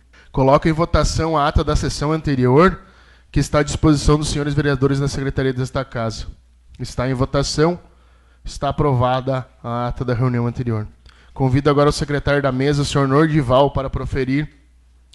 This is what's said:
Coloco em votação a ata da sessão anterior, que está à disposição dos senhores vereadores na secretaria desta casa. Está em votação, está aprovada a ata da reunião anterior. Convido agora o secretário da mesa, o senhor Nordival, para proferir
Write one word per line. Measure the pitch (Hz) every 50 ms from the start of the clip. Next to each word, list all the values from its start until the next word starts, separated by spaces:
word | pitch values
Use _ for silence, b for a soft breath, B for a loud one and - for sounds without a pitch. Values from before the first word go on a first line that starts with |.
| _ _ b b b b
Coloco | b - 131 131 143 - - 165
em |
votação | 160 156 170 - - 156 147 - - - 160 165 160
a | 151 139 156
ata | - 165
da | 156 147 147
sessão | - 165 135 - - 147 151
anterior, | 160 160 - 151 139 127 123 123 127 151 180 190 175 - b b b b b b b b b b
que | - 147
está | 139 - - 151
à |
disposição | 147 143 - - - 156 151 143 - 151 147 151
dos | 151 -
senhores | - 147 143 147 143
vereadores | 151 147 147 139 127 135 139 139 139
na | 143 135
secretaria | - 139 135 135 - 139 131 135
desta | 127 127 131 123 - 139
casa. | 127 - - 123 113 113 107 - - - - - _ _ _ _ _ - - -
Está | 127 - - - 123 131
em | 131
votação, | 123 135 - - 139 139 - - 147 151 170 180 170 - b b b b b b b b b b b b
está | - - - 147 139
aprovada | 139 - 151 143 131 120 127 123 127 131 123 131 131 131 123 - _ _ -
a | 117 117 120 123 120
ata | - - 131
da | 123
reunião | 123 110 131 127 123 120 120
anterior. | 120 113 135 123 120 110 107 107 110 - _ - b b b b b
Convido | b - 135 131 123 143 139 151
agora | 143 143 143 147
o |
secretário | 143 - 156 139 147 135 - 143 143 143
da | 139 135
mesa, | 127 127 135 147 147 143
o | 143
senhor | - - 147 139 135
Nordival, | 135 147 165 156 151 156 135 117 127 131 143 135
para | - 139 135 131
proferir | - 135 131 - - 143 127 127 135 147 151 - - - _ _ _ _ _ _ _ _ _ _